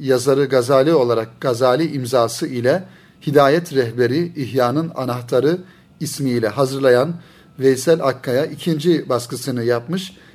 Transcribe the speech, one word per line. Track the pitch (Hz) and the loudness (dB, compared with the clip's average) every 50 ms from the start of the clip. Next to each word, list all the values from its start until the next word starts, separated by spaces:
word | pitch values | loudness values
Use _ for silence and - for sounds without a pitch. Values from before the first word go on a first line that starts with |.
yazarı | 151 131 131 123 110 143 135 139 143 | -2 0 0 2 2 2 2 2 2
Gazali | 127 135 131 120 120 143 135 135 156 170 | 2 2 2 2 4 4 4 4 4 4
olarak | 147 123 120 117 110 113 117 - - | 4 4 2 0 0 -2 -4 -8 -6
Gazali | - 135 120 113 131 127 123 139 165 160 | -4 -2 0 2 2 2 2 2 0 -2
imzası | 147 139 127 120 131 123 117 110 - - 175 | -4 -6 -4 -2 0 0 0 0 -2 -6 -8
ile | 143 131 120 117 123 151 185 185 - - - _ _ _ _ - | -6 -4 -2 0 2 0 0 -2 -8 -20 -20 _ _ _ _ -4
Hidayet | 151 135 147 139 135 143 175 170 - 147 | 2 4 4 6 6 4 2 0 -2 -2
Rehberi | 135 123 113 113 123 123 117 127 156 175 170 170 | -2 -2 0 0 0 0 0 0 -2 -4 -4 -6
İhya'nın | 151 131 107 113 131 123 120 120 151 165 165 - | -8 -8 -4 -2 0 0 0 0 -2 -4 -4 -6
Anahtarı | - 131 123 123 123 120 - 143 123 127 151 175 180 185 - - _ _ _ _ - | -6 -6 -6 -6 -6 -6 -2 0 0 2 2 0 -2 -6 -12 -20 _ _ _ _ -10
ismiyle | 160 - - - 139 131 123 120 113 104 | -10 -8 -6 -4 -4 -2 -2 0 -2 -2
hazırlayan | 101 139 139 131 139 135 135 131 123 123 135 165 170 175 - - - _ _ _ _ - | 0 0 -2 -2 0 0 4 4 4 4 2 0 -4 -10 -12 -20 -20 _ _ _ _ 0
Veysel | 131 135 135 123 - 170 165 165 147 | 2 2 2 2 2 0 0 2 2
Akkaya | 135 123 - - 139 120 131 160 | -2 -4 -4 -4 -2 -2 -2 -2
ikinci | 147 147 147 - 180 160 147 147 180 165 143 - - | -4 -6 -6 -4 -4 -2 0 2 2 0 0 0 -2
baskısını | 127 117 117 - 135 123 - 139 127 123 113 | -4 -4 -4 -6 -10 -10 -8 -6 -4 -4 -2
yapmış. | 117 120 120 120 123 160 170 - - - - - - - | 0 -2 -2 -2 -6 -8 -8 -8 -10 -16 -20 -20 -20 -20